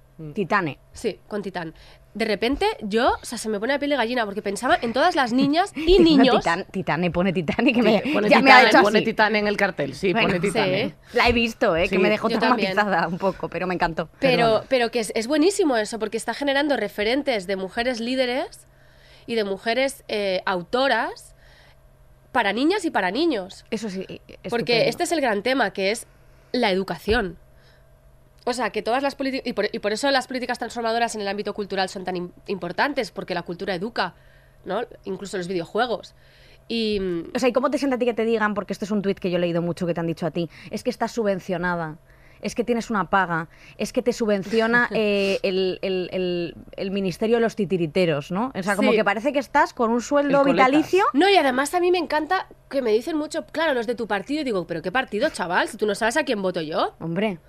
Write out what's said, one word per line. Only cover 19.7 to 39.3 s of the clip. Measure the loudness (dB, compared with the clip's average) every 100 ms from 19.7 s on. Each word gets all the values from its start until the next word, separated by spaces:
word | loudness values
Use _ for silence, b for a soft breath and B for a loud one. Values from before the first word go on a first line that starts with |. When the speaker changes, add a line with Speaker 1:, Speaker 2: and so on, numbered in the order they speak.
| 0 -2 -4 -6
Speaker 3:
eh, | -4 -2 -2 -2
autoras | -4 -2 0 2 0 -2 -8 -18 -20 b b b b -20 _ -20 -20 _
para | -2 0
niñas | 2 2 0 0
y |
para | 0 0
niños. | 0 0 -2 -6 -14 -10
Speaker 2:
Eso | -8 -6
sí, | -8 -10
Speaker 3:
Porque | -14 -18 -16
Speaker 2:
estupendo. | -6 -4 0 2 2
Speaker 3:
este | 0
es | -2
el | 0
gran | 0 0
tema, | 0 0 0
que | 0 -2
es | -4 -8 -20 -20 -20 -8
la | -2 0
educación. | 0 -2 -6 -2 0 -2 -8 -20 b b b b -20 -20 -20 _ _ -6
O |
sea, | -4 -4
que | -4
todas | -2 0
las | 0 -4
politi-, | -4 -4
y | -6
por, | -4 -4
y | -2
por | -4
eso | -2 0
las | 0 -2
políticas | -8 -6 -6
transformadoras | -6 -4 -2 0 -2 -4
en |
el | -6
ámbito | -6 -6 -8
cultural | -6 -4 -4
son | -6
tan | -6 -6
im-, | -8 -12 -8
importantes, | -8 -6 -2 -2 -2 -6
porque | -8 -8
la | -8
cultura | -6 -8 -6
educa, | -6 -6 -4 -6 -6 b b b b -6
¿no? | -6 -6 -12 -12
Incluso | -10 -8 -8
los | -6
videojuegos. | -6 -4 -2 -2 -4 -10 -20 b b b b -6
Y, | -2 0 -2
mm, | -2 -4 -4 0
Speaker 2:
O |
sea, | 2
¿y |
cómo | 2 0
te | -2
sienta | -2 0
a |
ti | -2
que |
te | 0 0
digan, | 0 0
porque | -2 -6
esto | -8 -4
es |
un | -2
tuit | -2 -4
que | -2